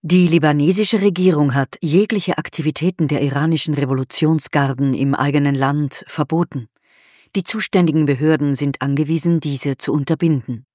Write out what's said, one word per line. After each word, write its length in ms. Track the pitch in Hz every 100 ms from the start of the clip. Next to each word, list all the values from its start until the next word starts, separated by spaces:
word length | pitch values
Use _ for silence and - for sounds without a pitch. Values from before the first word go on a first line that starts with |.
Die 260 | 156 180 175
libanesische 720 | 165 151 147 147 185 208 214
Regierung 520 | 202 175 185 151 147
hat 220 | 131 131 -
jegliche 560 | 165 160 208 214 185 -
Aktivitäten 720 | - - 151 143 175 180 151
der 120 | 147
iranischen 520 | 143 135 156 160 -
Revolutionsgarden 1200 | 143 139 131 131 - 151 160 - 151 139 131 139
im 200 | 131 139
eigenen 420 | 135 143 143 143 139
Land 500 | 135 147 147 - -
verboten. 640 | - 147 165 175 139 113 _ _ _ _ _ _ 202
Die 80 |
zuständigen 600 | 180 220 - 190 170 151 147
Behörden 480 | 131 156 160 143
sind 280 | 135 143 135
angewiesen, 600 | 139 139 147 165 170 170
diese 340 | 147 139 143 135
zu 160 | -
unterbinden. 760 | 147 139 160 170 147 - 117 -